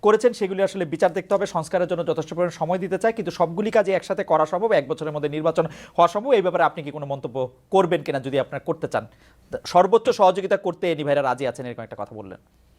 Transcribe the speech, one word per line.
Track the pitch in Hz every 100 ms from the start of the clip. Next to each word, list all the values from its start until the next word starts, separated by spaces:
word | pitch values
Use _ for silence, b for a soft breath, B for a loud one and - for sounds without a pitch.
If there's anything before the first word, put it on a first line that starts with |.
করেছেন, | 208 214 247
সেগুলি | 226 196 190
আসলে | 196 196
বিচার | 170 156 185
দেখতে | 170 175
হবে, | 196 196
সংস্কারের | 175 160 185 175
জন্য | 175 170
যথেষ্ট | 160 156
পরিমাণ | 165 175
সময় | - 160 185
দিতে | 180 185
চায়, | 226
কিন্তু | 226 170
সবগুলি | - 170 170 214
কাজই | 220 196
একসাথে | 185 - 175
করা | 143 156 156
সম্ভব, | 180 220
এক | 190 131
বছরের | 151 156
মধ্যে | 151 147
নির্বাচন | 147 160 160 165
হওয়া | - - - 170
সম্ভব। | 208 247
এই | 240
ব্যাপারে | 185 170
আপনি | 160 -
কি | 147
কোনো | 151 143
মন্তব্য | 139 135 120 127 _ _
করবেন | 190 180 170
কিনা, | 143 139
যদি | 131 135
আপনারা | 123 143
করতে | - 160 143
চান? | 120 110 b b b _ 127 -
সর্বোচ্চ | 175 190 226 226
সহযোগিতা | - 190 185 190 196
করতে | 185 170 180
এনি | 156
ভাইরা | 147 143
রাজি | 135 123 135
আছেন, | - 123
এরকম | 117
একটা | 110 -
কথা | 104
বললেন। | 110 98 92 _ _ _